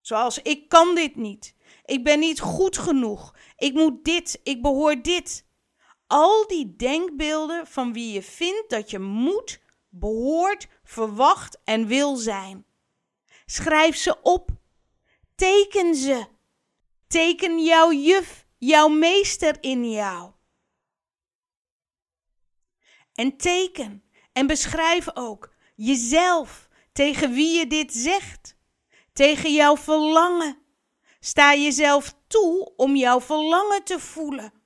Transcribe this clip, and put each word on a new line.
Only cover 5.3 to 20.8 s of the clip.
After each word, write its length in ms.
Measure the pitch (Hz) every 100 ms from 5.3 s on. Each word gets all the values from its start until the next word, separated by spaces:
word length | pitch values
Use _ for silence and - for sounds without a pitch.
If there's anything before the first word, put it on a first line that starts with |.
| - _ _ _ _ _ _ _
Al 400 | 285 330 440 427
die 300 | 359 233 170
denkbeelden 920 | 247 302 359 285 302 311 311 339 320
van 260 | - 247
wie 200 | 226 233
je 100 | 202
vindt 480 | 185 - 339 403 440
dat 200 | 226 208
je 80 | 202
moet, 640 | 190 208 262 403 508 - _ _ _
behoort, 800 | 180 208 220 254 320 359 403 - _
verwacht 760 | _ - 220 208 269 381 - -
en 220 | - 220 220
wil 300 | 254 285 269
zijn. 500 | 226 196 190 190 - _ _ _ _ _ _ _ -
Schrijf 500 | - - 311 320 -
ze 260 | - -
op. 260 | - 359 - - _ _ _ _ _ _ _
Teken 600 | _ 370 403 403 403 349
ze. 320 | 311 269 254 185 _ _ _ _ _ _ _ _
Teken 580 | 339 330 339 370 330
jouw 280 | 320 330 330
juf, 540 | 294 285 381 349 - _ _
jouw 300 | 247 302 302
meester 680 | 302 330 392 403 - 320 302
in 300 | 262 254 240
jou. 420 | 214 202 180 262 _ _ _ _ _